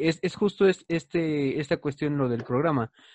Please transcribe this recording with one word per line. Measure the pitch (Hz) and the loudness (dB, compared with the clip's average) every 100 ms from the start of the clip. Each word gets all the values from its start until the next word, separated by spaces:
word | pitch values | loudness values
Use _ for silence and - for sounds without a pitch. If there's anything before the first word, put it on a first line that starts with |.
| 160 | -2
es, | 160 | 0
es | 180 - | -4 0
justo | 202 - 196 | -2 2 2
es-, | 180 - | 2 -2
este, | 170 - 175 160 151 139 131 | -4 -2 -2 0 0 0 -2
esta | 151 165 | -2 -2
cuestión, | 143 135 151 143 | -2 -4 -2 0
lo | 131 | 0
del | 117 | -2
programa, | 117 123 165 143 110 _ - | -2 0 2 0 -2 _ -20